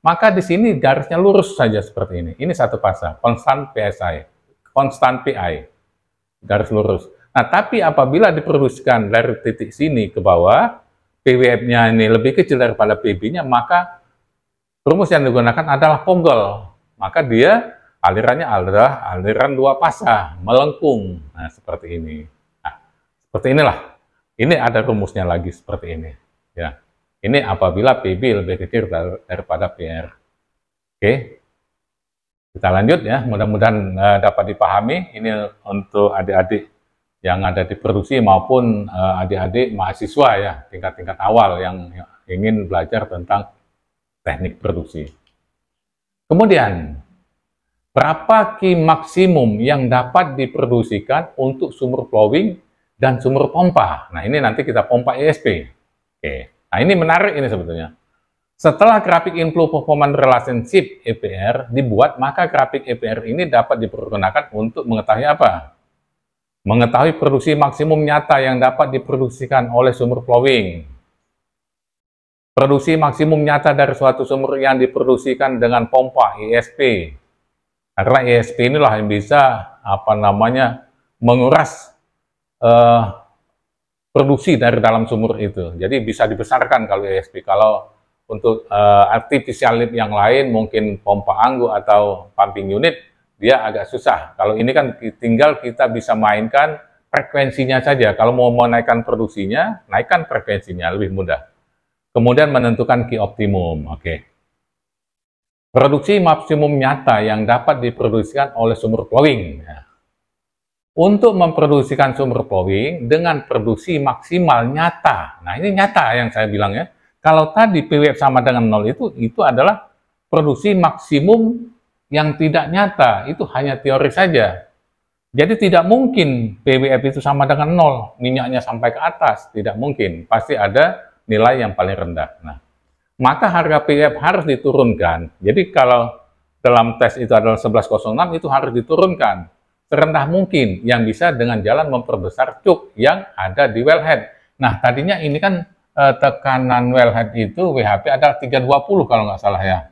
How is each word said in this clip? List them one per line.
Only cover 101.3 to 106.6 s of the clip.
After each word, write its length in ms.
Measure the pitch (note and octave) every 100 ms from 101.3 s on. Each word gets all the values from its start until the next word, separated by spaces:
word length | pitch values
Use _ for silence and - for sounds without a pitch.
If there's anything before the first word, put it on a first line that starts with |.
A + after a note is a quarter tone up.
| C#2+ - _ _ _ _ _ _
Kemudian 400 | A#2 A#2 B2+ D3+
menentukan 560 | C3 A#2+ A2+ A#2 B2 A#2+
Q 80 | A2+
optimum. 720 | G2+ - G#2 F#2+ E2+ D#2 D2
Oke. 320 | D#2+ F2 D#2 - _ _ _ _ _ _ _ _ _ _ _ _ _ _
Produksi 480 | B2 C#3 D3 D3 G#3
maksimum 560 | E3+ D#3 - D3+